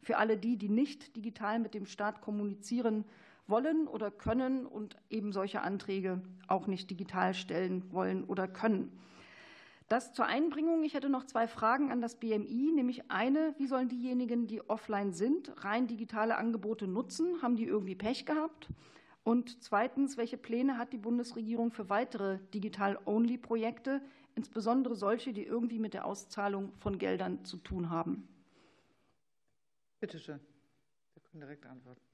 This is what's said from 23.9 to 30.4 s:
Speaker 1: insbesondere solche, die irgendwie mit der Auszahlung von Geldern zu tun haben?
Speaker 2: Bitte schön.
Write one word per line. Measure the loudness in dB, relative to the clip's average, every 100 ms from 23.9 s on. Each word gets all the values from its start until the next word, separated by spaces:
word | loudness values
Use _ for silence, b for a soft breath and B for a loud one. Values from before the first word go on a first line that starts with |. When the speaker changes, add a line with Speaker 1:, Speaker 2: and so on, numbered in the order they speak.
| -4 -4 B B -8
Speaker 1:
insbesondere | -4 -2 2 4 2
solche, | 0 2 2 0
die | -6
irgendwie | -2 -2 0 -2
mit | -2
der | -2
Auszahlung | -4 -6 -8 -2 -2 -2 -6 -6
von | -4 0
Geldern | 0 0 0 -4
zu | -8 -14
tun | -6 -4 0
haben? | 0 0 -4 -6 -20 b b b b b b b _ _ _ _ _ _ _ _ _
Speaker 2:
Bitte | -10 -8
schön. | -12 -14